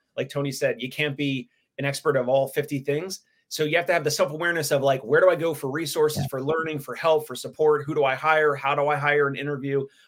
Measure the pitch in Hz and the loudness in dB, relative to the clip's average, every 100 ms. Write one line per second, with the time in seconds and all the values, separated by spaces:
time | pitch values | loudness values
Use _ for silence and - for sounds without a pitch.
0 | _ - 123 143 143 135 135 117 127 - | _ -8 -6 -4 -4 -2 -2 -2 -6 -4
1 | 151 139 143 135 - _ _ - 139 135 | -4 -2 -4 -4 -8 _ _ -6 -6 -2
2 | 151 131 123 135 139 151 139 139 139 147 | 0 0 2 2 0 -2 -4 -4 -2 -4
3 | 190 190 _ _ - - 151 165 175 170 | -4 -12 _ _ -10 -4 0 0 2 0
4 | 147 143 180 156 170 165 143 143 135 135 | 0 0 -2 0 -2 0 0 2 2 2
5 | 110 156 185 165 165 143 135 151 151 165 | 2 6 6 6 0 -4 -4 -4 -4 0
6 | 151 147 143 135 139 160 160 151 - 120 | 0 0 -4 -4 -2 -2 -2 -6 -8 -2
7 | 165 156 151 123 123 - 156 147 139 151 | 2 2 0 -10 -8 0 4 4 0 0
8 | 135 131 156 156 151 135 139 143 147 143 | 0 2 2 4 4 2 0 0 0 0
9 | 147 147 139 139 143 139 139 139 139 _ | 2 2 2 -2 -6 -6 -4 -4 -4 _